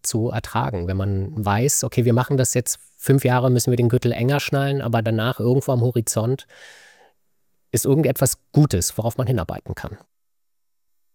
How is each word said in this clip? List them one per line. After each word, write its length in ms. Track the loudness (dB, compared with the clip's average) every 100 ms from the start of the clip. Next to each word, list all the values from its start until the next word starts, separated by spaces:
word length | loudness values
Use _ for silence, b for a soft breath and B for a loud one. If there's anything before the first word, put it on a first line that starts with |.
zu 260 | -6 -2 -2
ertragen, 580 | -4 -6 -4 -4 -4 -4
wenn 80 | -2
man 380 | -2 -2 -4 -4
weiß, 480 | -2 0 0 0
okay, 220 | -2 0 2
wir 80 |
machen 240 | 2 2 0
das 160 | 0
jetzt 260 | 0 -2 -6 -12 -6
fünf 280 | 2 2 4
Jahre, 240 | 2 4
müssen 200 | 2 2
wir 60 | 2
den 120 | 4
Gürtel 240 | 2 0
enger 260 | 0 0 0
schnallen, 420 | 0 -2 0 -2
aber 200 | -2 0
danach 400 | 0 0 0 0
irgendwo 320 | 0 2 2
am 80 | 0
Horizont 680 | 0 0 -2 -2 -2 -2 -6 B B B B B B B _ _ _ _ _
ist 140 | -2 2
irgendetwas 520 | 2 2 0 -2 -2 _
Gutes, 440 | 2 4 2 -2 -4
worauf 200 | -4 -2
man 100 | -2
hinarbeiten 480 | -2 -2 -8 -10 -12
kann. 220 | -12 -14 _ _ _ _ _ _ _ _ _ _ _